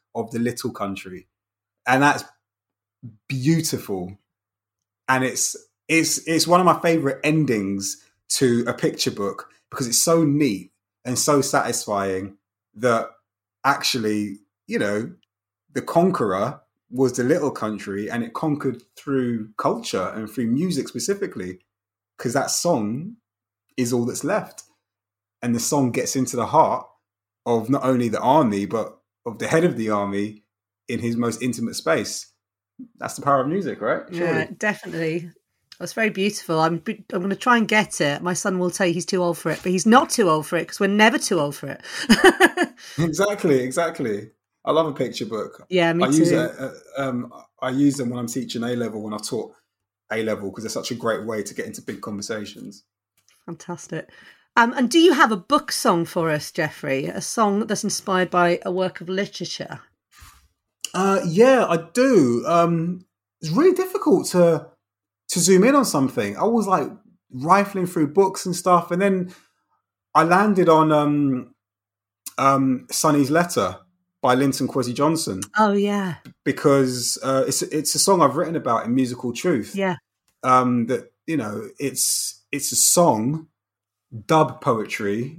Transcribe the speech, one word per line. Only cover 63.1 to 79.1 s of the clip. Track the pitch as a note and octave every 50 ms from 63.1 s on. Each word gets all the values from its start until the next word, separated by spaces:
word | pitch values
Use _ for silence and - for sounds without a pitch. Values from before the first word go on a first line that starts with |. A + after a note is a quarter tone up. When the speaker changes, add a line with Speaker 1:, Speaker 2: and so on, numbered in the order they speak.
| _ _ _ _ _ _
Speaker 1:
it's | F3 D#3
really | D#3+ A#3 E4 F#4+ F4+
difficult | F4+ F#4 F#4 - G4+ - D#4 G#3+ D#3 C#3 -
to, | - F3+ F3 E3+ E3 D#3 - - _ _ _ _ _ _ _ _ _ _ _ -
to | - F3+
zoom | D#3 F3 G3 F3+ G3+
in | B3+ C#4+
on | C#4+ A#3+
something. | - - D3 C3+ B2+ - B2 G#2+ G2+ G2+
I | - F3
was, | G#3+ A#3 A#3 G3
like, | G3 F#3+ E3 C3 - - - _ _ _ _ _ _
rifling | - B2+ C3+ E3 F#3 G3+ G3+ G3 - F#3+ F3+
through | F3 - F3 D3+ C#3
books | D3 F#3+ G3 F#3 - - -
and | F3+ E3+
stuff, | F3+ - F#3 F3+ F3 - -
and | F3 F3
then | G3+ G3+ F#3+ F#3 F3+ F3+ - - _ _ _ _ _ _ _ _ _ _ _ _ _ _ -
I | D3+ D#3+
landed | E3 F3 F#3 G#3 G#3+ G3+ F#3 F3 E3
on, | D#3+ D#3 D#3 D#3
um, | D3+ D3+ D3 D3 D3 D3 D3 C#3 C3 B2 B2 - _ _ _ _ _ _ _ _ _ _ _ _ _ _ _ - - -
um, | C3 C3+ C#3 C3+ C3+ C3 B2+ B2 - -
Sonny's | - - - D#3+ D3 D3 C#3 B2+
Letter | D3+ E3 F3 F3+ - A#2+ G2 F2+ F2+ - _ _ _ _ _ _ _ _
by | - B2+ B2
Linton | B2+ C#3 C#3 C3 - C3+ A#2+
Kwesi | - C#3 A#2+ A#2+ A#2+
Johnson. | B2 C#3+ D#3 E3 D#3 - - G2 F#2+ F#2+ - - G#3
Speaker 2:
Oh, | A3 G#3
yeah. | G3+ G3+ G3+ G3+ G3+ G3+ G3 F3+ D#3 - - - - _ _
Speaker 1:
Because, | D3+ C3+ - - D3 C#3 C#3 C3+ B2+ B2+ B2 A#2 - - -
uh, | - C3+ C3+ C3+ C3
it's, | - - -
it's | - - - D#3 C#3+ - -
a | D3+
song | - G3 G3 F3+
I've | D3 C3+ B2
written | D#3 F3 D#3 E3+
about | D3 - C#3 A2+ A2 -
in | A2+ A#2+
Musical | C3+ C3 A#2+